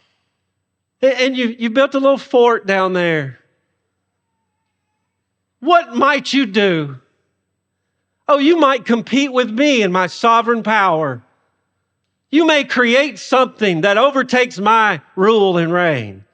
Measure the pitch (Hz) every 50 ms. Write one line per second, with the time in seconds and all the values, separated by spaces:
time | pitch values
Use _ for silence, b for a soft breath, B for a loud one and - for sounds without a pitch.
0 | _ _ _ _ _ _ _ _ _ _ _ _ _ _ _ _ _ _ _ _
1 | - 262 262 247 262 269 269 254 254 233 226 233 226 233 220 262 269 285 277 277
2 | 269 269 277 254 - - - 254 240 240 233 220 214 190 196 190 185 185 185 180
3 | 175 170 165 156 143 135 123 _ _ _ _ _ _ _ _ _ _ _ _ _
4 | _ _ _ _ _ _ _ _ _ _ _ _ _ _ _ _ _ _ _ _
5 | _ _ _ _ _ _ _ _ _ _ _ _ - 269 349 349 330 240 240 240
6 | 277 277 294 285 262 - - 269 277 214 190 214 202 196 180 160 151 143 135 127
7 | _ _ _ _ _ _ _ _ _ _ _ _ _ _ _ _ _ _ _ _
8 | _ _ _ _ _ - 294 285 277 285 349 339 302 269 269 254 175 - 233 240
9 | 190 - - 269 277 285 254 254 247 226 214 220 285 302 285 247 208 190 180 185
10 | 185 175 - - - 233 226 226 233 220 240 233 202 196 220 214 196 190 170 156
11 | 160 143 127 120 - _ _ _ _ _ _ _ _ _ _ _ _ _ _ _
12 | _ _ _ _ _ _ - 294 339 320 311 294 269 - - 247 247 233 233 254
13 | 285 302 240 - - - - 247 262 247 - - 214 208 175 160 156 202 202 208
14 | 240 277 277 269 254 254 - 247 247 247 247 165 196 208 220 226 220 214 190 151
15 | - _ _ - 185 208 226 220 202 190 180 175 170 165 170 180 180 170 156 131
16 | 113 104 98 95 101 _